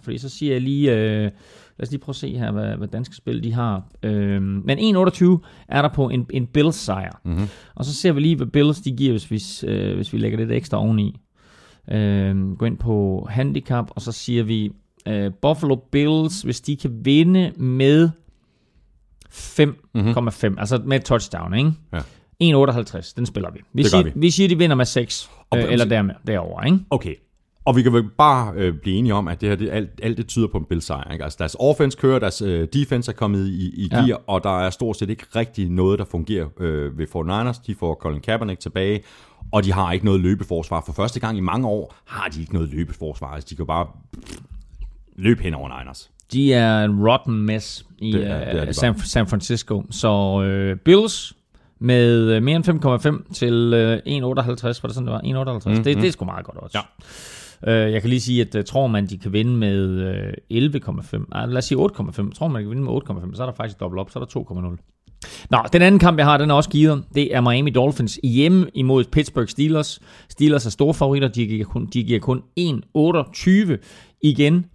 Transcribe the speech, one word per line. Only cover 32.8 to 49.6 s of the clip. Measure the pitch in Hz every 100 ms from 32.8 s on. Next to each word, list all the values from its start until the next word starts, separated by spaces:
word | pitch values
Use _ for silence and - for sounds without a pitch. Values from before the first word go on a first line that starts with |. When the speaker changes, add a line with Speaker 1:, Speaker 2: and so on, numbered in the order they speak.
| 139 123 120
Speaker 2:
er | 107
kommet | 107 101 98
i, | 92 90 - 95
i |
Speaker 1:
Ja. | 120 127
Speaker 2:
gear, | 107 -
og | 95
der | 98 92
er | 92
stort | - 117 104
set | 98
ikke | 107 - 110
rigtig | 117 - 90
noget, | 90 92 101
der | 98
fungerer, | 87 80 104 78 -
øh, | 87 76 71 71
ved | 78
forty-niners. | 90 80 101 120 123 -
De | 101
får | 85 78
Colin | 85 73
Kaepernick | - 110 110 92
tilbage, | - 95 95 104 - - _ _ -
og | 107
de | 98
har | 92 90
ikke | 92 101
noget | 95
løbeforsvar | 90 101 104 85 80 82 -
for |
første | - 104 -
gang | 113 107
i |
mange | 92 104 123
år. | 104 - - _
Har | - 95
de | 78
ikke | 80
noget | 90 80
løbeforsvar? | 73 82 - 78 69 67
Altså, | 76 71
de | 73
kan | 78
bare | 80 82 - - - - - - - - - - - - -
løbe | 98 113
hen | 92
over | 76 69 65
Niners. | 64 69 - _ _
Speaker 1:
De | 123 139
er | 123 113 110 107
en | 101 107
rotten | 127 - 110 104
mess | 110 - - - -
i, | 110
Speaker 2:
Det | 104 101
er, | 78
det | 73 82
er |
Speaker 1:
øh, | 76
Speaker 2:
de |
Speaker 1:
San, | - 123
Speaker 2:
bare. | 107 -
Speaker 1:
San | 123 107
Francisco. | 107 - 117